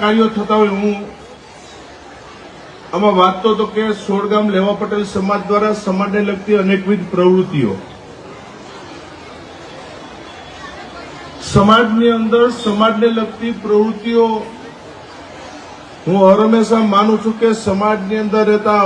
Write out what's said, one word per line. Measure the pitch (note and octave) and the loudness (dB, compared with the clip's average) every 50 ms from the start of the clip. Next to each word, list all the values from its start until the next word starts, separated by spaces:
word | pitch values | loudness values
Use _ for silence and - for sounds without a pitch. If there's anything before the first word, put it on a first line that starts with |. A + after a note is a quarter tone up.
| G#3 | 2
કાર્યો | G#3 G#3+ A3+ A3+ A3 - | 2 4 4 4 2 2
થતા | G3+ G3+ G#3+ G#3+ G#3+ | -2 -2 0 2 4
હોય, | G#3+ G3+ | 4 2
હું | G3 G3 G#3 G#3 G3+ G3+ G3+ - - - - - - - - - - - - - - - - - - - - - - - - - - - - - - - - - - - - - - | 2 0 0 -2 -2 -2 -6 -12 -14 -18 -20 -20 -20 -20 -20 -20 -20 -20 -20 -20 -20 -20 -20 -20 -20 -20 -20 -20 -20 -20 -20 -20 -20 -20 -20 -20 -20 -20 -20 -20 -20 -20 -16 -8 -4
આમાં | F3+ G#3 G#3 G3 F#3 | 2 2 4 6 6
વાંચતો | F#3 F#3+ F#3+ - - A3 G#3 | 4 4 4 2 0 0 0
હતો | G#3+ G#3 - - | 2 -2 -2 -2
કે | G#3+ A3 A3 G#3 G3 - | -2 -2 -2 -2 -4 -4
સોરગામ | - G3 G3+ G#3 G3+ G#3 G#3 G#3 G#3 F#3+ | -4 -2 -2 0 0 0 0 2 2 2
લેવા | F#3+ F#3+ G3+ G3+ G3+ | 2 2 0 0 -2
પટેલ | G#3+ G3+ G#3 G#3 G3+ F#3+ - | -2 -4 -4 -4 -4 -4 -4
સમાજ | G3+ F#3+ G3 G3+ G3 F3+ F#3 | -4 -2 -2 -2 -2 -2 0
દ્વારા | G#3 G#3 G#3+ G#3+ G#3 - - | 0 0 2 0 -2 -2 -2
સમાજને | G3 F#3 F#3+ G3+ G3 F#3+ G#3 G#3 | -4 -2 -2 -2 -2 0 -2 0
લગતી | G3+ G3 F#3+ - G#3+ G#3 G3+ F#3 | 0 -2 -6 -2 0 2 2 4
અનેકવિધ | F#3+ G3 F#3+ F#3 F#3+ G#3 F#3 F3 - G3 | 2 2 0 2 0 -2 -2 -2 -4 -2
પ્રવૃત્તિઓ, | F3+ F3+ F3+ F#3 F#3 F3+ - D#3 D3 A#2+ G2+ F#2+ - - - - - - - - - - - - - - - - - - - - - - - - - - - - - - - - - - - - - - - - - - - - - - - - - - - - - B3+ - - - - - - - - - - - - - - - - - - - - - - | 2 4 4 4 4 2 0 0 -2 -2 -2 -2 -4 -10 -16 -18 -20 -20 -20 -20 -20 -18 -18 -18 -18 -18 -20 -20 -20 -18 -18 -18 -18 -18 -18 -18 -18 -18 -18 -20 -20 -20 -20 -20 -20 -18 -20 -18 -18 -18 -18 -18 -18 -18 -18 -18 -18 -18 -18 -18 -18 -18 -18 -18 -18 -18 -18 -18 -18 -16 -16 -16 -16 -18 -16 -16 -16 -16 -16 -16 -16 -18 -18 -16 -14 -10 0 2
સમાજની | G#3 G3 G#3 A3 A#3 A#3+ G#3+ A3 A3+ A#3 A#3 A#3 A3+ | 4 6 6 6 6 4 4 2 2 4 4 2 2
અંદર | A3 A3 A3+ A#3 A#3+ B3 A#3 - - | 0 2 4 4 4 2 2 -2 -4
સમાજને | G#3+ G3+ G#3 A3 A3+ G#3+ G#3+ A#3 A#3 A3+ | -2 0 2 2 2 2 2 2 2 2
લગતી | A3+ G#3+ - - - A#3 A#3 A#3 - - | 0 -4 -4 -6 -8 -6 -6 -6 -6 -4
પ્રવૃત્તિઓ, | G#3 G#3 G#3 G#3+ A3+ A3 - - A#3 A#3 A#3 A3+ A3+ A3 G#3+ G#3 - - - - - - - - - - - - - - - - - - - - - - - - - - - - - - - - | 0 2 2 2 2 -2 -6 -6 -2 2 2 2 2 0 -4 -6 -10 -14 -16 -18 -18 -18 -18 -20 -20 -20 -20 -20 -20 -20 -20 -20 -18 -18 -18 -18 -18 -18 -18 -18 -18 -18 -18 -20 -20 -20 -10 -4
હું | D#3+ F#3 G3 F#3+ | 0 2 4 6
હર | F#3+ G3 G#3 A3 | 6 6 6 6
હંમેશા | A3 A3+ A3+ G#3+ - A#3 A3+ A3 G#3 G3 | 4 4 4 4 4 2 2 2 2 4
માનું | G3 G#3+ A3 A3 G#3+ G#3+ | 4 4 4 2 2 0
છું | A3+ A3 - | -2 -2 2
કે | A#3 A3+ G#3+ A3 - | 2 2 2 2 -2
સમાજની | G3+ F#3+ G3 G#3 G#3+ G#3+ G3+ F#3+ F#3+ A3 A3 G#3+ | -2 -2 0 0 0 0 0 -2 -4 -4 -2 -2
અંદર | G#3 G3+ G#3+ G#3+ G#3 | 0 0 2 2 4
રહેતા | G#3+ G#3 G#3 G#3+ G#3 G#3 G3 | 2 2 2 2 2 4 4